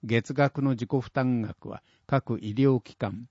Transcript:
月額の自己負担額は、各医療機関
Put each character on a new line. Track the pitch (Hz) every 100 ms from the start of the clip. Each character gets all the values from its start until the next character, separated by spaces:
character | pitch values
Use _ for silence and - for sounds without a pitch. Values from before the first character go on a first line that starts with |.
月 | 110 117 -
額 | 139 139 -
の | 139
自 | 123 120
己 | 139
負 | 123
担 | - 131 123
額 | 104 - -
は、 | - _ _ _
各 | 139 - 117
医 | 107
療 | 107 135 127
機 | - -
関 | 107 98 120